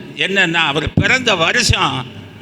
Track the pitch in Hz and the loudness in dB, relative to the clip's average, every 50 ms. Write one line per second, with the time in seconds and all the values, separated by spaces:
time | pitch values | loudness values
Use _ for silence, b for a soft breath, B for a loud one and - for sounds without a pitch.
0 | - - - 143 160 180 196 196 185 165 170 165 165 143 139 156 151 - - 165 | -14 -10 -6 -4 -4 0 2 2 2 2 2 2 0 0 0 -2 -2 0 0 2
1 | 185 214 247 262 247 226 196 170 160 180 214 247 208 - 233 202 180 143 131 131 | 2 4 2 2 2 0 2 2 2 2 2 2 2 2 2 2 0 0 -2 -4
2 | 127 - - - - - - - | -6 -10 -12 -16 -16 -18 -18 -18